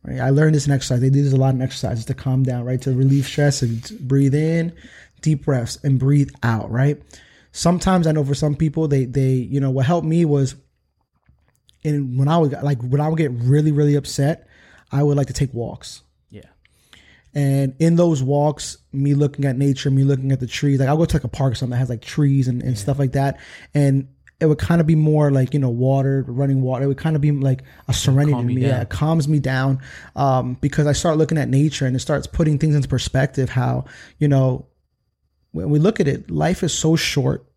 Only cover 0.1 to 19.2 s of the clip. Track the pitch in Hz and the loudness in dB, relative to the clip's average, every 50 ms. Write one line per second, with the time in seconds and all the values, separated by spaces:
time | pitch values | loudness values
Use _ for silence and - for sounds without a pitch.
0.1 | 127 127 127 131 139 143 156 156 156 147 135 143 143 135 - - 127 120 123 135 | -8 -4 0 2 4 4 4 4 4 2 2 0 0 0 0 -2 -2 0 2 2
1.1 | 139 143 143 139 131 131 131 135 135 127 127 127 - - - - - 113 110 - | 2 2 2 2 2 2 2 2 2 0 -2 -4 -6 -6 -6 -6 -6 -6 -6 -8
2.1 | 131 - - 139 131 131 135 127 123 123 120 123 127 127 - 139 131 123 135 135 | -8 -6 -4 -2 0 0 0 0 -2 -4 -4 -4 -6 -4 -2 -2 0 2 2 4
3.1 | 139 139 131 - - - 147 147 139 - - 117 117 113 120 - 214 - 151 123 | 4 2 0 -2 -2 0 2 2 2 0 -2 -4 -4 -6 -8 -12 -16 -12 -4 0
4.1 | 139 139 139 139 131 147 156 160 165 165 165 170 170 - - - - - - _ | 2 2 2 2 2 0 0 0 0 0 -2 -4 -6 -12 -20 -20 -20 -20 -20 _
5.1 | _ _ - 156 156 143 - - 143 127 117 113 - - - 147 135 127 131 135 | _ _ -2 0 0 0 0 -2 -2 -2 -2 -6 -10 -6 -2 0 0 2 2 2
6.1 | 143 143 139 135 - - - 120 117 110 107 - 110 120 135 143 147 - - _ | 2 2 2 0 -4 -6 -2 -2 -2 -2 -4 -4 -2 0 0 0 0 -4 -10 _
7.1 | - - - _ _ _ _ _ _ - - 170 175 175 - 196 185 185 165 160 | -20 -20 -20 _ _ _ _ _ _ -2 0 0 0 2 0 2 2 2 2 2
8.1 | 156 156 143 135 143 139 151 151 143 - 160 156 143 165 160 151 143 135 131 123 | 0 0 0 -2 -2 -2 0 -2 0 0 -2 -2 0 -2 0 0 0 0 0 -2
9.1 | 127 139 135 131 131 127 123 - 135 143 139 135 131 135 131 123 180 170 160 156 | -2 0 0 2 0 0 -2 -2 -4 -2 -2 0 0 0 0 2 0 0 0 0
10.1 | 160 170 175 156 147 139 135 131 - - _ _ _ _ _ _ _ _ _ _ | 0 2 2 2 2 0 0 -2 -4 -10 _ _ _ _ _ _ _ _ _ _
11.1 | _ _ _ _ _ _ _ _ _ _ _ _ _ _ _ 151 151 147 139 131 | _ _ _ _ _ _ _ _ _ _ _ _ _ _ _ -2 -2 -2 -2 -2
12.1 | 123 131 139 147 160 170 160 143 135 - - 143 143 117 120 123 127 139 151 156 | -2 0 0 2 2 2 2 0 0 -2 -4 -4 -4 -4 -2 -2 -2 0 0 0
13.1 | 160 156 160 139 123 120 120 123 139 151 151 156 147 143 151 147 143 143 139 - | 0 0 -2 -2 -2 -2 0 2 2 4 4 2 2 2 2 2 2 0 -2 -4
14.1 | - - 139 143 165 - - _ _ _ - _ - - _ _ - 135 147 147 | -4 -2 -2 -2 -2 -4 -8 _ _ _ -20 _ -20 -20 _ _ -2 0 2 2
15.1 | 143 143 139 - 131 - 143 131 131 117 117 - - - - - - - _ _ | 2 2 0 -2 -2 -4 -4 -4 -4 -8 -8 -8 -10 -14 -18 -20 -20 -20 _ _
16.1 | _ _ _ _ 110 104 - - _ _ _ _ _ _ _ _ - - _ _ | _ _ _ _ -20 -20 -20 -20 _ _ _ _ _ _ _ _ -20 -20 _ _
17.1 | _ _ _ _ _ 147 143 139 139 139 139 131 131 - 160 165 170 170 175 170 | _ _ _ _ _ -2 0 2 2 2 0 -2 -2 0 2 2 4 4 4 4
18.1 | 165 135 131 127 143 143 147 151 151 151 - - - - _ _ - 135 139 143 | 2 0 0 0 0 2 2 0 -2 -4 -10 -14 -14 -18 _ _ -6 -2 0 0
19.1 | 143 139 | 2 2